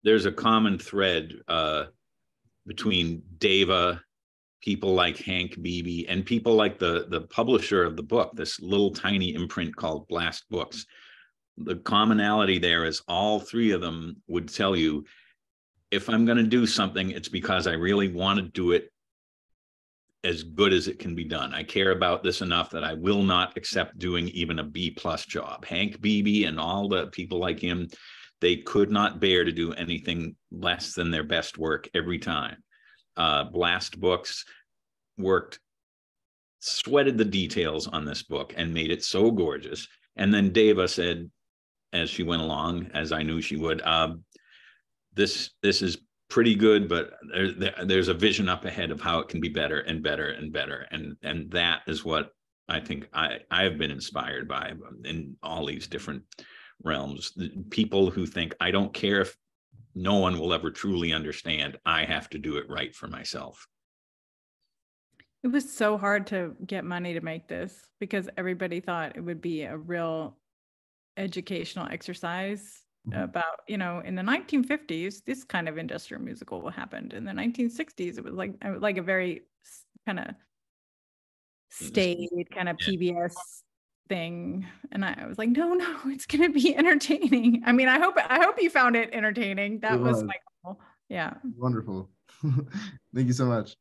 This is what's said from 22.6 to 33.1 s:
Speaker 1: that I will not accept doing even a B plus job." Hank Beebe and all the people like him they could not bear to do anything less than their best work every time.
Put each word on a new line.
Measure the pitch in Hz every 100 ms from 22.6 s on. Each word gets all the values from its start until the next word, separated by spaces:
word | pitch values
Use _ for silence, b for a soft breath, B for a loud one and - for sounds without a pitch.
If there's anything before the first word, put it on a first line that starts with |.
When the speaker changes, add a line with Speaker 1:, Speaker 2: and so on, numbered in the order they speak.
| 87
Speaker 1:
that | 82
I | 80
will | 78 87 101
not | 98 90 90 -
accept | - 98 85 92
doing | 92 87 87
even | 87 82 80
a |
B | 76 78 87
plus | - 85 80 -
job." | 82 69 62 -
Hank | 85 101 104
Beebe | 104 104 104 104 92
and | 80
all | 82 95 101
the | 95 78
people | - 92 92
like | 90 82
him | 87 87 85 B B B B _
they | 87 85
could | - 104 101
not | 104 104 87
bear | 98 90
to | 85
do | 82 82
anything | - 85 85 - 85 82 - _
less | 87 92 87 -
than | - 85
their | 80
best | 76 82 - -
work | 80 76 -
every | 90 85 87
time. | - 78 60 58 _ b b b _